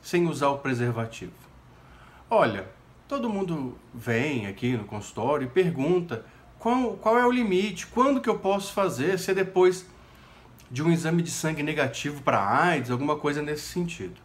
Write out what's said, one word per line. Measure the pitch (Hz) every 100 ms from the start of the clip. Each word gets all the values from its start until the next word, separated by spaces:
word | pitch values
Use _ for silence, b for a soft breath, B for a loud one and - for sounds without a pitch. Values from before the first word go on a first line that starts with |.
sem | - 175 170
usar | 131 143
o | 139
preservativo? | 135 120 120 117 113 - 87 - - - - B B B B B B
Olha, | 226 139 98 95 - - - -
todo | 277 233
mundo | 202 190 160 131 - -
vem | 123 113 113 143 135 101
aqui | 95 120 123
no | 101
consultório | 107 98 - 117 147 127
e |
pergunta | 175 180 131 139 185 170 113 B B B -
qual, | 226 254 247
qual | 196 214 233
é | 247
o |
limite, | 247 226 180 208 170 -
quando | - 269 262
que | 233
eu | 208
posso | 190 196 196
fazer, | - 190 120 147 190
se | 185
é |
depois | 190 185 185 180 185 - B B B B B B - -
de | 123
um | 160
exame | 165 160 170
de | 165
sangue | - 160 156
negativo | 147 151 131 - 143 143
pra | 135 120 98
aids, | 127 175 156 120
alguma | 123 143 147
coisa | 147 147
nesse | 147 151
sentido. | - - 175 - 92 87